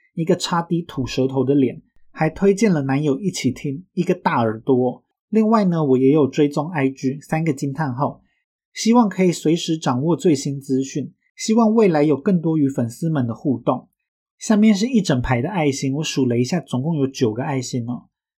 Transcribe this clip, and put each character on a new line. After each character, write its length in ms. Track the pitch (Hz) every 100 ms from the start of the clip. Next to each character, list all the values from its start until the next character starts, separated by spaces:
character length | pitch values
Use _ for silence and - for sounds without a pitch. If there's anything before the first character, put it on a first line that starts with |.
| _ -
一 100 | 165
个 100 | 180
插 280 | - 175
低 180 | 165 170
吐 240 | 170 - 117
舌 220 | - 131
头 160 | 135
的 100 | 123
脸， 300 | 143 127 87 - _ -
还 180 | - 160
推 280 | - 196 196
荐 180 | 220
了 80 | 160
男 220 | 135 135
友 160 | 151 135
一 100 | 190
起 220 | - 127
听， 340 | 120 147 139 -
一 80 | -
个 140 | 175 180
大 240 | 185 147
耳 200 | 117 113
朵。 440 | 127 127 127 120 _ _ _
另 180 | 214 214
外 180 | 220 190
呢， 200 | 165 147
我 100 | 127
也 160 | 131
有 160 | 156 135
追 220 | 143 147
踪 220 | 151 151
I 180 | 170 135
G， 300 | 135 131 147
三 220 | - 160
个 100 | 165
惊 180 | 135 139
叹 220 | 139 151
号， 300 | 120 135 - _ _ _ _ _
希 200 | - 220
望 140 | 240 214
可 160 | 185
以 80 | 185
随 240 | 156 156 170
时 220 | - 160
掌 240 | 156 127
握 140 | 151 156
最 180 | 185
新 260 | 139 151 139
资 220 | - 131
讯， 320 | 135 156 123 - _ -
希 160 | -
望 180 | 220 220
未 160 | 226 208
来 140 | 156
有 180 | 151 139
更 220 | 208 180
多 160 | 165 160
与 100 | 135
粉 220 | 139 117
丝 220 | - 165
们 160 | 151 120
的 80 | 110
互 240 | 151 123
动。 300 | - 127 - _ _ _ _ -
下 140 | - 208
面 180 | 220
是 140 | 196 233
一 140 | 247
整 200 | 170 131
排 200 | 123 120
的 80 | 147
爱 200 | 202 151
心， 240 | 135 139 139
我 60 |
数 240 | 151 - 123
了 120 | 120
一 80 | 123
下， 160 | 175
总 200 | - 123
共 140 | 147 160
有 100 | 135
九 280 | - 120
个 100 | 107
爱 180 | 151 135
心 240 | 120 131 117
哦， 180 | 120 - _ _